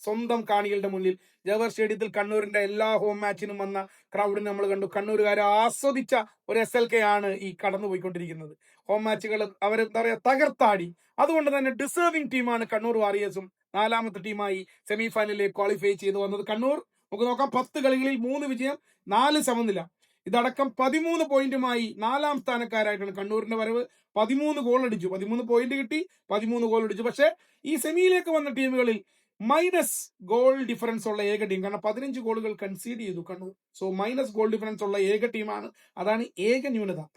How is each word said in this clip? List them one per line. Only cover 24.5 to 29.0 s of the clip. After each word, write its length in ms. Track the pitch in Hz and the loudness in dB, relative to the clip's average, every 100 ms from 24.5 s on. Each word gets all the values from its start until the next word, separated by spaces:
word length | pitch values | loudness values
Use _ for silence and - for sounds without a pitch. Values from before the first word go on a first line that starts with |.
| 294 | 0
ഗോൾ 240 | 240 254 254 | 2 2 2
അടിച്ചു, 220 | 202 185 | -2 -4
പതിമൂന്ന് 360 | 190 202 240 | -4 -2 -2
പോയിന്റ് 320 | 233 240 247 277 | 2 2 2 -2
കിട്ടി, 320 | 233 311 370 _ - | -4 -4 -6 _ -4
പതിമൂന്ന് 360 | 208 220 240 233 | -2 0 0 2
ഗോൾ 160 | 226 | 2
അടിച്ചു. 200 | 220 202 | 0 -2
പക്ഷേ 280 | 233 - 311 330 _ _ - | -4 4 4 4 _ _ -4
ഈ 100 | 311 | -2
സെമിയിലേക്ക് 560 | 311 339 370 359 349 | 0 4 4 4 2
വന്ന 180 | 311 285 | 0 0
ടീമുകളിൽ 540 | 247 262 254 240 214 | -2 0 2 2 0